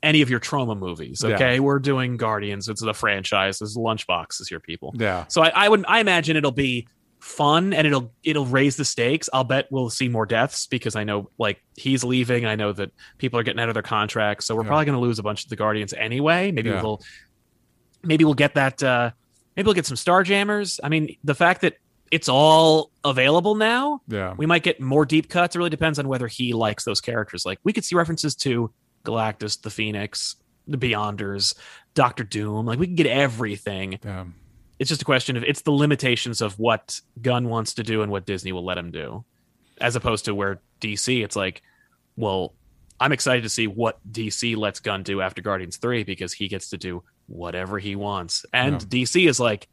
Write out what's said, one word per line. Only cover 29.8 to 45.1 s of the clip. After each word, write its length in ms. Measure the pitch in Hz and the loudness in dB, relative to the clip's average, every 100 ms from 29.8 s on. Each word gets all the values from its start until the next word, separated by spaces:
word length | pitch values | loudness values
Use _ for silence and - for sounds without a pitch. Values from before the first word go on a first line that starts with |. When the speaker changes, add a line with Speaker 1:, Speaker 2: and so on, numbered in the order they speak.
| 107 104 104 - - - _ _ - | -4 -4 -6 -8 -8 -10 _ _ -8
Speaker 1:
the 100 | 143 | -4
Beyonders, 800 | 127 107 107 101 101 101 98 - - - _ | -2 0 -2 -4 -6 -2 -4 -4 -14 -20 _
Doctor 300 | - 127 - | 2 2 2
Doom. 420 | 107 110 104 107 113 | -6 -4 -2 -2 -2
Like, 120 | 120 | 0
we 80 | 180 | 0
can 80 | 175 | 0
get 100 | 123 | 0
everything. 920 | 127 139 113 113 101 - 98 95 98 | 2 2 0 -6 -4 -6 -6 -6 -8
Speaker 2:
Yeah. 200 | 104 95 92 87 - _ _ _ | -10 -10 -10 -16 -20 _ _ _
Speaker 1:
It's 100 | 135 | -4
just 140 | 147 | -2
a 20 | |
question 320 | - 131 - 123 | 2 0 2 -2
of, 80 | |
it's 180 | 117 143 | -2 -2
the 80 | - | 0
limitations 720 | 143 147 143 135 120 123 110 | 2 4 2 2 0 -2 -2
of 180 | 110 98 | -4 0
what 420 | 117 110 - - _ - | 0 0 -2 -14 _ -6
Gunn 260 | 120 123 123 | -2 0 0
wants 260 | 113 107 | -2 -4
to 80 | - | -6
do 200 | 113 110 | -2 -2
and 80 | 104 | 0
what 140 | 101 90 | -4 -4
Disney 260 | 98 92 | -6 -6
will 120 | 92 | -6
let 120 | 90 90 | -4 -6
him 120 | 87 | -6
do, 340 | 82 69 92 - _ _ _ _ _ | -10 -10 -12 -14 _ _ _ _ _
as 160 | 123 120 | -2 0
opposed 280 | 120 110 - | -2 -2 -2
to 80 | |
where 260 | 101 98 98 _ _ | -2 -2 -4 _ _
D 140 | 110 101 | -8 -4
C, 260 | - 127 | -2 -2
it's 140 | 104 107 | -2 -2
like, 260 | 95 - _ _ _ _ _ - | -4 -6 _ _ _ _ _ -6
well, 380 | 107 95 90 _ _ _ _ _ | -2 -2 -4 _ _ _ _ _
I'm 120 | 131 | 0
excited 300 | 139 - 123 | 2 2 0
to 40 | 113 | 0
see 180 | - 110 | -2 -2
what 320 | 98 113 - 101 | 0 -2 -4 -12
D 200 | 113 110 | -8 -8
C 260 | - 120 110 | -4 -4 -2
lets 240 | 104 - | -4 -4
Gunn 220 | - 98 | -6 -6
do 160 | 92 | -4